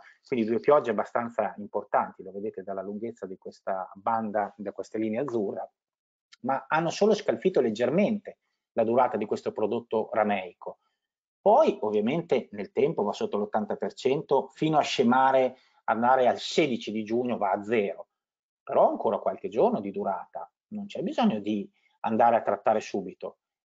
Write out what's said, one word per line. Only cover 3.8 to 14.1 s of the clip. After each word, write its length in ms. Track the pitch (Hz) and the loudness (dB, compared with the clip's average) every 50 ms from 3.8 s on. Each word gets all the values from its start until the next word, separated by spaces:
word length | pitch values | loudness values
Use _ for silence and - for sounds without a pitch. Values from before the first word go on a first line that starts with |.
| 92 - - | -6 -10 -10
banda, 580 | 98 98 117 113 113 110 104 101 107 101 101 - | -8 -4 -2 0 0 -2 0 0 -2 -2 -2 -4
da 140 | - 101 98 | -10 -10 -10
questa 260 | - - 95 - - | -8 -10 -10 -8 -6
linea 240 | 110 110 110 107 117 | -4 -2 -2 -2 -2
azzurra, 480 | 147 139 117 117 98 104 123 - - - _ _ _ _ _ _ _ _ _ _ _ _ - - | -4 -2 -2 -2 -2 -2 -4 -6 -10 -12 _ _ _ _ _ _ _ _ _ _ _ _ -18 -8
ma 240 | - 127 135 131 - | -4 -2 -2 -2 -2
hanno 220 | - 151 160 170 160 | 0 0 0 0 0
solo 240 | - - 202 214 208 | 0 2 4 4 4
scalfito 480 | 208 - - - - - 185 185 156 | 2 2 -2 -2 0 0 2 2 4
leggermente 800 | 127 117 107 107 123 120 147 190 208 139 107 104 - - - _ _ _ _ _ _ _ | 2 2 2 0 0 2 2 2 2 2 0 -2 -6 -10 -18 _ _ _ _ _ _ _
la 120 | - 117 113 | 0 0 2
durata 340 | 110 113 131 127 120 - | 2 4 4 4 2 2
di 80 | 104 107 | -2 -2
questo 260 | 104 117 107 - 117 | -2 -4 -4 -4 -6
prodotto 580 | - 104 110 101 123 117 117 - 117 110 107 - - | -4 -2 -2 -2 -2 -4 -4 -2 -2 -2 -2 0 0
rameico. 640 | 110 107 104 101 95 92 87 - - - 90 - _ _ _ _ _ _ _ _ _ _ _ _ _ | 2 2 2 2 -2 -4 -8 -12 -14 -16 -16 -16 _ _ _ _ _ _ _ _ _ _ _ _ _
Poi 380 | - 196 220 285 320 233 - - | 2 4 6 6 6 4 2 0
ovviamente 680 | - 107 104 107 101 117 151 170 165 - 143 117 - - 104 | -2 -2 0 0 0 0 0 -2 -2 0 0 -2 -2 -4 -10
nel 180 | 101 95 - | -12 -10 -6
tempo 320 | - - 135 151 - - 101 | -2 0 0 0 0 0 -2
va 100 | 101 95 | -2 -2
sotto 240 | - 117 101 - | -4 -4 -4 -2
l'ottanta 380 | 101 104 - - 110 104 - 101 | -2 -2 -2 -2 -4 -2 -4 -6
per 180 | - 104 98 - | -4 -6 -6 -6
cento 540 | - - 127 | -2 0 0